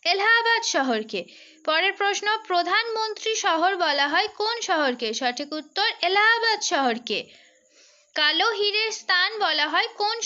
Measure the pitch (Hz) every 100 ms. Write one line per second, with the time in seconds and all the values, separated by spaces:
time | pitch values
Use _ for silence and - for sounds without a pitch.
0 | 330 381 427 466 466 453 440 320 262 220
1 | 214 196 175 - - - 311 320 392 392
2 | 403 392 415 440 - 349 339 415 453 440
3 | 440 415 440 440 392 320 359 370 320 285
4 | 285 339 415 - 427 466 427 330 269 247
5 | 226 226 254 247 294 311 302 381 440 427
6 | 349 392 440 466 453 415 - 311 254 226
7 | - 190 - - _ _ _ - - _
8 | _ 311 302 320 440 403 415 415 440 427
9 | - 359 381 440 349 302 302 339 440 -
10 | 415 453